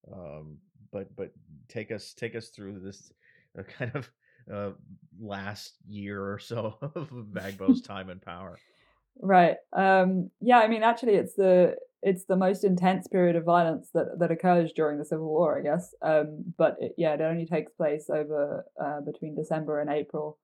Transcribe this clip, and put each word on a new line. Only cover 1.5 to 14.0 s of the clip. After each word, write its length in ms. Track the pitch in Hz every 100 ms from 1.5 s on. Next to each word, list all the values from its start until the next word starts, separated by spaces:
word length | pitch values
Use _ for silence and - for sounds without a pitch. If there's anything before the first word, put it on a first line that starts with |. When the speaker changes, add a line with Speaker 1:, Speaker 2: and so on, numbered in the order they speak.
| 76 _
Speaker 1:
take 220 | 117 107
us, 240 | 104 -
take 220 | - 117 117
us 120 | 113
through 320 | - 98 98
this, 320 | 95 98 _ _ _ _ _ -
uh, 40 |
<laughs> 160 | 98 -
kind 140 | 120
of, 160 | 143 127 _ _ _ -
uh, 180 | 101 101 - - - _ 90
last 540 | 107 98 98 104 - _ -
year 340 | 104 101 101
or 160 | 98 101
so 380 | - 113 110 -
<laughs> 20 |
of 300 | 147 180 139
Gbagbo's 720 | 123 107 95 98 98 95 -
Speaker 2:
<laughs> 40 | -
Speaker 1:
time 220 | 101 92
in 120 | 90
power. 380 | - 87 92 85 _ _ _ _ _ _
Speaker 2:
Right. 360 | 185 185 170 - _
Um, 580 | - 190 190 185 185 180 _
yeah, 180 | 226 247
I 80 | 220
mean, 160 | 226
actually, 320 | 220 233 240
it's 200 | 196 -
the, 420 | - 190 180 175 - - _
it's 220 | 196 185
the 120 | - 185
most 280 | 185 190
intense 420 | 202 180 185 185 -
period 300 | 190 175 165
of 80 |
violence 440 | 165 175 165 156 -
that, 240 | 165